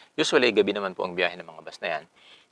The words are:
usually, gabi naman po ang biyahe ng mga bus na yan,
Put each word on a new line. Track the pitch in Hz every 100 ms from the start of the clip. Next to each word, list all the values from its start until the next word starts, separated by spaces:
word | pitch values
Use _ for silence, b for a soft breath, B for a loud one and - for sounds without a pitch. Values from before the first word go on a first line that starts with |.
| B
usually, | - 151 156 123
gabi | 107 101 101
naman | 95
po | 92 95
ang | 87
biyahe | 87 87
ng | 82
mga | 80
bus | 80 -
na | 92 78
yan, | - B B B B